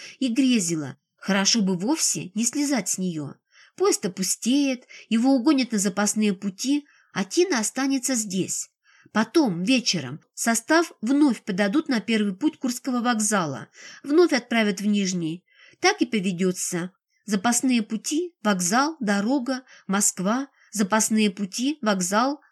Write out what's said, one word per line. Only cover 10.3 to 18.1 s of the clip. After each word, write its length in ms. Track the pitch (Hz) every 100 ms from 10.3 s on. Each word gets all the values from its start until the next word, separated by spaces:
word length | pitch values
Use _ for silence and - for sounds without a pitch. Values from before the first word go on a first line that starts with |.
состав 600 | - - 226 - 320 339 -
вновь 420 | 214 277 294 214
подадут 460 | - 190 202 247 330
на 100 | 233
первый 340 | 214 220 208
путь 240 | 185 311 -
Курского 440 | 254 240 - 247
вокзала, 680 | 233 226 214 208 160 127 - - - -
вновь 300 | 277 302 339
отправят 480 | 277 240 233 208 196
в 40 | 208
Нижний. 580 | 202 190 185 165 175 _ _ - _
Так 220 | 359 415
и 40 | 254
поведется. 840 | 214 190 175 185 180 - 175 180 _ _ _ -
Запасные 560 | 202 233 233 262 240
пути, 520 | 220 214 -